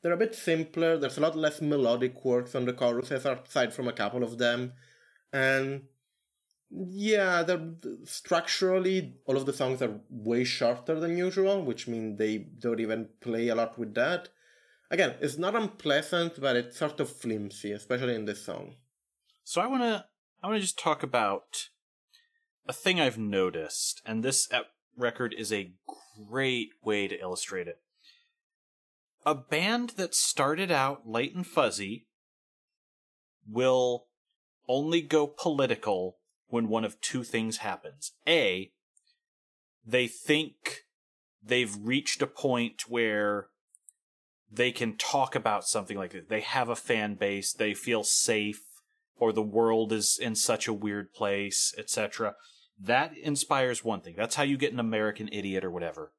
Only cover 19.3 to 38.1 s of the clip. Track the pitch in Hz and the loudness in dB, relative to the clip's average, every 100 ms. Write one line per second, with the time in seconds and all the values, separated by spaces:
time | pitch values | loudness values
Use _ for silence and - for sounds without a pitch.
19.3 | _ - 170 220 262 240 208 - _ _ | _ -4 0 0 0 0 -2 -6 _ _
20.3 | _ 185 214 190 - 170 151 135 123 104 | _ -2 0 0 -2 0 0 0 2 2
21.3 | 98 _ - - _ _ _ _ _ _ | 0 _ -12 -12 _ _ _ _ _ _
22.3 | _ _ _ - - 190 185 139 110 107 | _ _ _ -10 -2 0 4 2 2 -2
23.3 | 98 92 85 76 - - - - 110 123 | 2 2 0 -6 -4 -4 -6 -6 -2 0
24.3 | 135 - 123 - _ _ - 120 - 120 | 0 0 -2 -4 _ _ -2 -2 0 -4
25.3 | - 104 104 92 92 - - - 107 104 | -4 -2 -2 -4 -14 -18 -18 -20 -20 -8
26.3 | 123 135 123 107 _ 107 104 98 98 92 | -2 0 0 -4 _ 0 0 0 -4 -6
27.3 | 90 - 95 87 85 _ _ - _ _ | -6 -6 -6 -8 -10 _ _ -20 _ _
28.3 | _ _ _ _ _ _ _ _ _ 147 | _ _ _ _ _ _ _ _ _ -2
29.3 | 147 127 156 190 240 240 - 175 - - | -2 -2 0 0 0 -4 -6 -2 0 0
30.3 | - 139 156 190 156 135 143 113 113 135 | 2 0 0 0 2 2 -2 -4 -2 -2
31.3 | 175 180 - 123 101 98 113 _ _ _ | -4 -2 2 2 2 -6 -8 _ _ _
32.3 | _ _ _ _ _ _ _ _ _ _ | _ _ _ _ _ _ _ _ _ _
33.3 | _ 107 110 131 127 123 120 _ _ _ | _ -6 2 4 6 4 0 _ _ _
34.3 | _ _ _ - 127 151 170 147 156 147 | _ _ _ -2 0 2 0 4 2 2
35.3 | - 175 143 131 107 - 95 92 - _ | 0 -2 2 2 0 0 -2 -2 -8 _
36.3 | _ _ 120 113 110 110 - - 131 117 | _ _ -2 0 0 -2 -4 -6 -4 -2
37.3 | 113 113 110 107 95 - - - | -2 -2 -4 -6 -6 -10 -14 -14